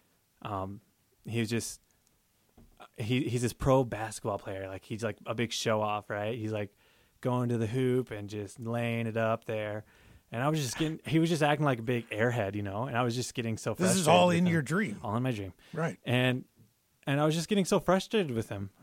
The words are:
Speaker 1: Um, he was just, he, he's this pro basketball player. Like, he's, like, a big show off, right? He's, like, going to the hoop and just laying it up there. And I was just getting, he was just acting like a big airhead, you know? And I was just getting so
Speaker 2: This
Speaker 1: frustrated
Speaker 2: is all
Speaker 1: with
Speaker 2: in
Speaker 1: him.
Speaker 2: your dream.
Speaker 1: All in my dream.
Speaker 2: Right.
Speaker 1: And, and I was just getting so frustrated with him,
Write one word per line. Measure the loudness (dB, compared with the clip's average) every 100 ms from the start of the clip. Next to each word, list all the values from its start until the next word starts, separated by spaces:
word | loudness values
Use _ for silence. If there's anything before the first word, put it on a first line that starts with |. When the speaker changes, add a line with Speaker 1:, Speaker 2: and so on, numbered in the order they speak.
| _ _ _ _
Speaker 1:
Um, | -8 -6 -6 -10 _ _ _ _ -8
he | -4
was | -2
just, | -2 -4 -12 _ _ _ _ _ _ _ -20 -20 -20 -20 -8
he, | -2 -2
he's | 0 -2
this | -2
pro | -2 2 4
basketball | 2 -4 -8 -6 -4 -6
player. | -6 -8 -8
Like, | -10
he's, | -10 -6
like, | -6 -6 -8
a |
big | -4 -2
show | -2 0 0
off, | 0 -2 -4
right? | -4 -4 -4
He's, | -4
like, | -4 -6 _ _ _ _ _
going | -2 0 0
to | 0
the | 0
hoop | 0 2 2 0
and | -6 -8
just | -8 -8 -8
laying | -6 -2 -2 -2 -2
it | 0
up | 0 0 -2
there. | -4 -4 -6 -10 -20 -20 -20 -10
And | -2
I | 0
was | 0
just | -2 -2
getting, | -2 -2 0
he | 2
was | 4
just | 4
acting | 2 4 2
like | 2
a |
big | 0 -2 -2
airhead, | 0 2 2 0
you | -2
know? | -4 -4
And | -2 0
I |
was | 0 0
just | -4
getting | -4 -4 -2
so | -4
Speaker 2:
This | 0
Speaker 1:
frustrated | 2 4
Speaker 2:
is | 6
all | 8 8
Speaker 1:
with | 4
Speaker 2:
in | 4
Speaker 1:
him. |
Speaker 2:
your | 2
dream. | 0 0 -2 -4
Speaker 1:
All | -2 0
in |
my | 0
dream. | -2 -6 -10 -12
Speaker 2:
Right. | -4 -4 -4 0
Speaker 1:
And, | 2 2 0 -4 _ -20 _ _ _ -2
and | 2
I | 2
was |
just | 2 0
getting | 2 4
so | 2
frustrated | 4 2 2 0 0
with | -2 -4
him, | -6 -8 -8